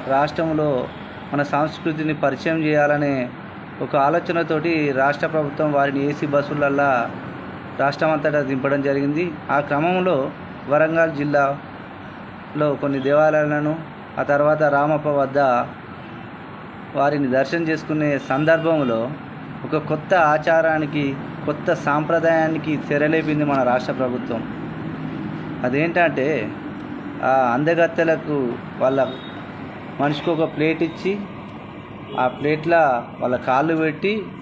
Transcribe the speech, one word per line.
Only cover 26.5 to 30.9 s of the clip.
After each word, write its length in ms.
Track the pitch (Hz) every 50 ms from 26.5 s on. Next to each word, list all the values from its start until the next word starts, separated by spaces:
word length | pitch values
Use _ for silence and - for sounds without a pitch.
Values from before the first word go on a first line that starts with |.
| - - - - - - - - - - - - - - -
ఆ 280 | 131 131 135 131 120 117
అందగత్తెలకు 1000 | 127 151 160 170 165 170 160 165 - 165 165 160 147 - 156 147 143 131 120 120 - - - - -
వాళ్ళ 300 | 123 131 139 135 131 120 127 - - - - - - - - - - - - - - - - -
మనిషికి 280 | 139 147 151 147 - 175
ఒక 260 | 165 151 165 151 156
ప్లేట్ 280 | 147 151 160 160 160 170
ఇచ్చి, 340 | 160